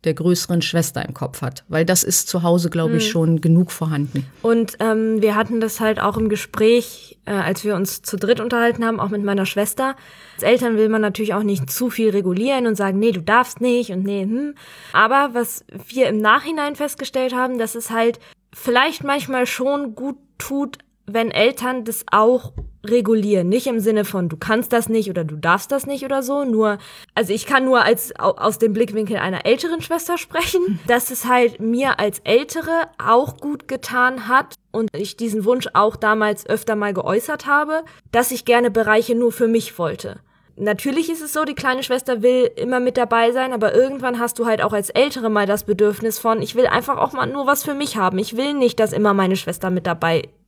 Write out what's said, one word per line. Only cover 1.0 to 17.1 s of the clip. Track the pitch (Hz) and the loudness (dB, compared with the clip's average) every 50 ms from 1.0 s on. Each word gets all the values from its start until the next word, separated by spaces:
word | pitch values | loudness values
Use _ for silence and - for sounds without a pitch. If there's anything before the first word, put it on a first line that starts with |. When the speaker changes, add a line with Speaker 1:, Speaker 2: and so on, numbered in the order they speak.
| - | -8
Speaker 1:
im | - 135 | -8 -8
Kopf | - - 135 - - | -8 -8 -8 -8 -8
hat, | - 127 131 - _ | -8 -8 -10 -10 _
weil | - 160 156 165 | -4 0 0 2
das | 165 185 180 - | 2 2 2 2
ist | - - - - | 0 -2 -2 -2
zu | - - 180 170 | -2 -4 0 2
Hause, | 170 170 180 170 170 | 4 4 4 2 0
glaub | 165 170 165 156 - | -2 0 0 2 2
ich, | - 220 | 0 0
Speaker 2:
Mhm. | 214 | 0
Speaker 1:
schon | 220 170 160 160 165 151 | 0 2 2 2 2 4
genug | 151 165 165 175 185 170 | 4 4 6 6 4 2
vorhanden. | - - 160 156 156 143 147 139 - 143 135 - - - - | -2 -6 -4 -2 -2 -2 -4 -4 -4 -6 -8 -8 -14 -4 0
Speaker 2:
Und, | 226 226 233 226 - - - | 2 2 2 0 -2 -4 -2
ähm, | 220 226 220 220 220 220 220 214 202 | 0 0 2 2 0 0 2 2 2
wir | 214 208 | 2 2
hatten | 208 226 - 240 226 | 2 0 0 0 -2
das | 220 220 - - | -2 -2 -2 0
halt | 226 214 220 - | 0 0 0 2
auch | - 202 196 | 0 -2 0
im | 220 220 214 | 0 0 0
Gespräch, | 208 208 - - - - 214 220 233 240 233 - - - - - - _ _ | 0 -2 -4 -8 -2 2 4 6 6 4 2 -2 -14 -20 -20 -20 -20 _ _
äh, | - | -4
als | 202 196 185 165 190 - - | -2 -2 0 -2 -4 -2 -2
wir | 208 208 | -4 -2
uns | 180 196 190 - - _ | -2 -2 -4 -6 -10 _
zu | - - | -8 -6
dritt | 185 190 202 240 - | -4 0 0 0 0
unterhalten | - 233 247 233 233 233 233 233 233 | 0 -2 0 2 2 2 0 0 -2
haben, | 226 226 208 | -2 -2 -2
auch | - 196 | -4 -4
mit | 208 208 202 | -2 -2 -2
meiner | 202 196 202 190 | 0 0 0 -2
Schwester. | 190 - 202 214 - - - 262 262 269 - - - - - - - - | 0 0 -2 -2 -2 -2 -4 -4 -4 -4 -8 -16 -20 -20 -20 -20 -20 -14
Als | - - | -2 2
Eltern | 202 240 247 254 240 220 | 2 4 4 4 0 2
will | 214 220 214 | 2 2 2
man | 220 220 | 2 2
natürlich | 214 208 196 - 220 208 180 | 0 0 -2 -2 -4 -2 -2
auch | 202 | 0
nicht | 214 202 202 170 131 135 | 0 0 -2 -2 -4 -6
zu | - - 247 240 | -4 -4 -4 -4
viel | - - 226 214 | -2 0 0 2
regulieren | 196 202 190 185 180 185 226 269 277 262 247 | 2 2 0 0 0 0 0 0 0 2 2
und | 233 214 | 0 0
sagen, | 190 202 196 190 196 | 0 0 0 0 2
"Nee, | 214 233 202 | 2 2 0
du | 185 | 0
darfst | 160 202 214 240 254 247 - - | 0 2 2 2 2 0 -4 -2
nicht" | 240 254 240 247 240 226 | 0 0 2 0 0 -2
und | 190 185 190 | -4 -4 -4
"Nee, | 196 202 202 | -2 -2 -2
hm." | 190 196 226 254 285 294 285 - - - - - - - - | -2 -2 -4 -4 -4 -6 -10 -14 -20 -20 -20 -20 -18 -2 2
Aber | 175 214 226 262 277 285 277 233 | 2 4 4 4 2 2 0 -2
was | 240 233 - - - _ - - 202 214 | -4 -4 -4 -6 -12 _ -16 -18 -18 -18
wir | - 226 262 254 - | -8 0 0 2 2
im | 220 | 2
Nachhinein | 214 214 214 226 285 - 302 330 311 285 294 294 | 2 4 4 4 4 2 -2 -4 -4 -4 -6 -4
festgestellt | - 294 285 - - 269 - | -6 -6 -6 -6 -8 -10 -6